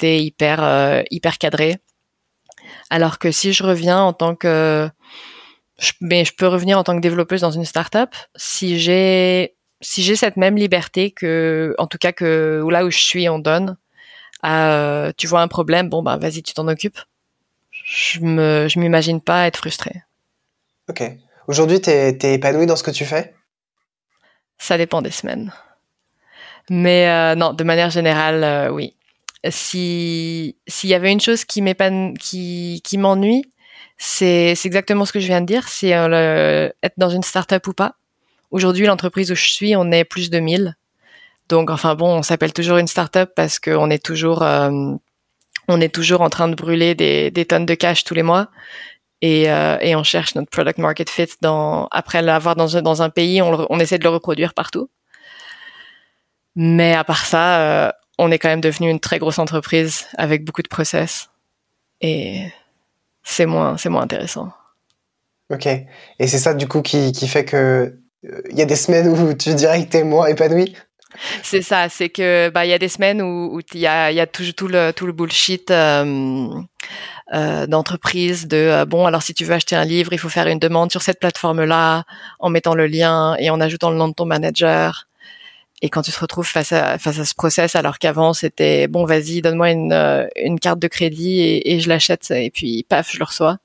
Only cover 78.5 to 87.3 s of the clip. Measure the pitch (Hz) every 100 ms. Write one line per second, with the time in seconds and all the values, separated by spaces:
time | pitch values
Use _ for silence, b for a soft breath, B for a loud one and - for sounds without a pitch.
78.5 | 156 160 151 151 170 180 160 - 165 165
79.5 | 170 - 170 160 170 170 175 165 175 165
80.5 | 160 165 165 170 185 - 180 180 - 170
81.5 | 160 156 165 160 160 - B B B 180
82.5 | 165 170 160 156 160 165 165 156 160 156
83.5 | 160 160 170 170 160 160 156 170 156 160
84.5 | 156 165 160 165 - - B B B B
85.5 | B B - 151 160 151 - 165 175 170
86.5 | 160 147 160 139 143 156 151 147